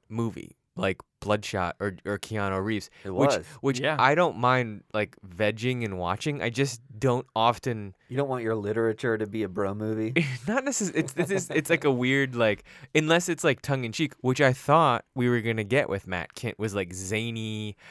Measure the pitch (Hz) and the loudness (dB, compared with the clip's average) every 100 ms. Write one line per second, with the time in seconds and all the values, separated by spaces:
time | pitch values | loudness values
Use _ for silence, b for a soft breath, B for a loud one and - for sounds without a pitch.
0 | - 110 117 90 50 _ _ - 95 92 | -6 -4 -4 -6 -14 _ _ -4 -2 -2
1 | - _ 101 107 104 98 87 - 101 90 | -10 _ -2 -2 0 -2 -2 -2 -4 -4
2 | - 101 - 107 101 95 101 107 - B | -4 -6 -4 -4 -2 0 0 -4 -6 B
3 | 98 92 139 107 - - 135 127 139 151 | -6 2 2 2 -4 -4 -2 0 0 4
4 | 127 156 175 104 123 127 117 104 - 107 | 4 4 2 2 2 2 0 -6 -6 -2
5 | 104 - 95 87 107 110 123 123 113 92 | -2 -6 -12 -2 0 0 -2 -2 -4 -4
6 | 87 98 151 143 110 139 139 - - 107 | -2 -2 -2 -2 -2 0 -2 -4 -16 -2
7 | 131 123 - 110 113 113 131 113 101 - | 0 0 -2 2 4 2 -2 -4 -8 -14
8 | - 127 139 127 113 110 101 110 113 110 | -8 -4 -2 -2 -2 0 0 2 2 2
9 | 127 110 107 110 101 92 98 104 110 110 | 0 0 -2 -2 -4 -2 -2 -2 -2 -2
10 | 113 135 147 123 143 240 269 - 190 156 | -2 0 -2 -4 -4 -2 -2 -2 -2 -2
11 | 160 - 165 190 175 151 147 165 147 127 | -2 -4 -2 -2 -2 -2 0 2 2 2
12 | 127 139 135 120 113 104 B B B 156 | 2 2 0 2 2 2 B B B 0
13 | 156 170 175 160 160 127 - 135 117 110 | 4 4 2 0 2 0 0 -2 -2 -2
14 | 151 - 127 131 139 127 - 156 151 117 | -2 0 0 4 4 4 4 6 6 2
15 | - 131 123 120 113 113 104 131 - 98 | -2 0 2 2 2 -2 2 2 2 -2
16 | 92 90 - - 117 - 107 101 90 92 | -2 -4 -6 -8 -8 -4 -4 -2 -4 -6
17 | 95 110 117 113 110 107 107 - B | -4 -4 -2 -4 -6 -6 -8 -10 B